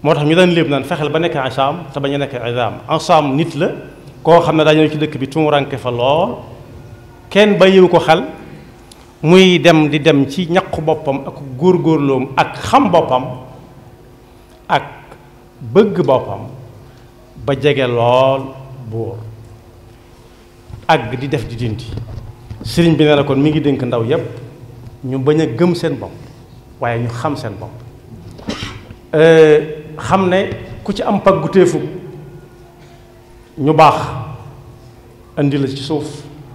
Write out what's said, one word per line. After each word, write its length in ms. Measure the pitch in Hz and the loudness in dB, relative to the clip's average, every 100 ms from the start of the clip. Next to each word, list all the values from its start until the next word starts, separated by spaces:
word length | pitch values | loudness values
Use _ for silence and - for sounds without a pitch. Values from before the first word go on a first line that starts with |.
Moo 120 | 143 | 2
tax 100 | 151 | 0
ñu 100 | 147 | 2
daan 160 | 165 180 | 4 4
léeb 180 | 170 139 | 2 0
naan, 160 | 139 | -2
"Fexeel 240 | 131 175 147 | -4 -6 -2
ba 80 | 156 | -2
nekk 180 | 165 147 | -2 -4
ensemble 480 | 131 139 139 165 147 | -4 -2 -2 -4 -10
te 80 | 143 | -6
bañ 140 | 139 | -4
a 40 | 143 | -4
nekk 160 | 135 | -6
ensemble." 460 | 123 117 120 113 101 - | -6 -6 -4 -4 -6 -4
Ensemble 460 | 156 - 160 147 135 | -4 2 2 2 -2
nit 180 | 165 | -2
la 140 | 139 180 - - - - - | -2 -4 -4 -16 -20 -20 -6
koo 180 | 156 165 | 4 4
xam 160 | 156 156 | 4 2
ne 80 | |
daa 100 | 156 | 4
ñëw 140 | 156 156 | 4 2
ci 80 | 151 | 0
dëkk 200 | 151 135 | -6 -6
bi 100 | 131 | -6
tumuranke 480 | 160 156 147 135 131 | -2 0 0 -2 -6
fa 120 | 123 | -6
lool, 460 | 120 127 151 208 - - - - - - - - - - | -2 0 0 -2 -6 -16 -20 -20 -20 -20 -20 -20 -20 -2
kenn 260 | 196 214 180 | 2 4 6
bàyyiwu 300 | 190 190 180 | 6 8 6
ko 100 | 175 | 4
xel, 240 | 147 165 277 - - - - - - - - - | 4 2 0 -14 -20 -20 -20 -20 -20 -20 -20 -6
muy 360 | 151 180 190 175 | 4 6 6 6
dem 280 | 156 160 151 | 4 4 2
di 100 | 147 | 2
dem 280 | 151 143 135 | 2 2 0
ci 180 | 180 165 | -4 -2
ñaqu 300 | 180 185 - | -2 -2 -6
boppam 400 | 156 156 156 135 - | -4 -2 -4 -6 -8
ak 80 | - 139 127 | -14 -14 0
góorgóorloom 720 | 180 175 147 156 139 135 135 - | 2 2 2 2 2 0 -2 -2
ak 200 | 151 - | -2 -4
xam 280 | - 254 233 | 0 2 4
boppam 340 | 170 - 127 135 - - - - - - - - - - - - - - | 2 2 -2 -2 -12 -16 -20 -20 -20 -20 -20 -20 -20 -20 -20 -20 -20 -2
ak 140 | 143 - - - - - - - - | -2 -2 -18 -20 -20 -20 -20 -20 -18
bëgg 420 | 117 143 214 170 | 0 2 2 0
boppam 420 | 139 127 - 101 107 - - - - - - - - - | 0 0 -2 -10 -12 -18 -20 -20 -20 -20 -20 -20 -20 -10
ba 100 | 117 131 | -4 0
jege 260 | 143 135 127 | 0 2 0
lool 560 | 120 117 127 131 135 131 - - - 117 | 2 2 4 4 0 -6 -16 -20 -18 -12
buur 280 | 113 104 104 - - - - - - - - - - - - - - - - - | -8 -8 -10 -16 -18 -20 -20 -20 -20 -20 -20 -20 -20 -20 -20 -20 -20 -20 -14 0
ak 220 | 160 113 123 | 0 0 -8
di 120 | 139 | -4
def 180 | 135 110 | -4 -6
di 80 | 113 | -8
dindi. 300 | 120 104 - - - - - - - - | -6 -6 -10 -12 -12 -14 -16 -20 -20 -14
Sëriñ 320 | - - 170 151 | -6 0 2 4
bi 80 | |
nee 100 | 151 147 | 4 4
na 80 | |
kon 120 | 143 135 | 2 0
mi 100 | 151 | 2
ngi 100 | 156 | 2
dénk 220 | 147 135 | 0 -2
ndaw 220 | 123 120 | -2 -2
yépp 180 | 113 165 - - - - - - - - | -2 -2 -4 -14 -18 -20 -20 -20 -20 -14
ñu 140 | 127 135 | -8 -2
bañ 220 | 131 151 | 0 0
a 60 | 156 | 0
gëm 280 | 120 175 | 0 0
seen 200 | 170 165 131 | 0 -4 -6
bopp, 140 | 95 - - - - - - - | -12 -16 -20 -20 -20 -20 -20 -8
waaye 200 | 120 117 | -6 -4
ñu 80 | 117 | -6
xam 280 | 117 156 139 | -6 -6 -6
seen 160 | 113 95 | -10 -12
bopp. 120 | 90 - - - - - - - - - - - - - - | -16 -18 -20 -20 -20 -20 -20 -16 -14 -12 -12 -16 -20 -20 -4
Euh, 460 | 156 165 160 156 151 151 - - - | 4 6 8 8 6 2 -12 -14 -12
xam 300 | - 185 185 | -2 0 2
ne 220 | 185 208 - - - | 0 -2 -8 -12 -12
ku 100 | - | -8
ci 100 | 202 | -6
am 180 | - 202 | -2 2
pagguteefu 580 | 196 160 151 190 175 156 - - - - - - - - - - - - - - - - - - | 2 2 0 2 2 0 -8 -12 -16 -18 -18 -20 -20 -20 -20 -20 -20 -20 -20 -20 -20 -20 -20 -4
ñu 140 | 143 | 0
baax 200 | 160 151 - - - - - - - - - - - - - - - | 6 6 4 -6 -10 -12 -16 -18 -20 -20 -20 -20 -20 -20 -20 -12 -2
andi 220 | 143 143 | 0 0
la 80 | 135 | -2
ci 100 | - | -6
suuf 460 | - 151 - - - - - | -6 -6 -6 -14 -18 -20 -20